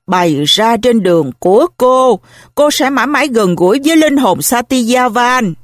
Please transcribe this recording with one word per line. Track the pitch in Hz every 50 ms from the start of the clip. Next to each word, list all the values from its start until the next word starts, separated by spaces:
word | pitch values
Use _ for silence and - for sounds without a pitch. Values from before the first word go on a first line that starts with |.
| _ -
bày | 180 185 175 170 147 135 147
ra | 143 - 196 220 226 226 214
trên | 233 247 233 226 185
đường | 185 170 165 147 131 - _
của | - 175 196 240 320 359 _ -
cô, | 247 254 254 262 262 254 208 - _ _ - - - _ -
cô | - 294 302
sẽ | - - 247 262
mãi | 277 240 226 269
mãi | 294 262 285 294
gần | 240 226 208 180 175
gũi | - 175 180 226 277 277
với | 311 330
linh | 311 311 302 285 277
hồn | 262 196 175 -
Satyavan. | 156 - 247 240 240 - 269 254 240 226 247 254 247 247 208 247 240 247 254 247 226 180 160 -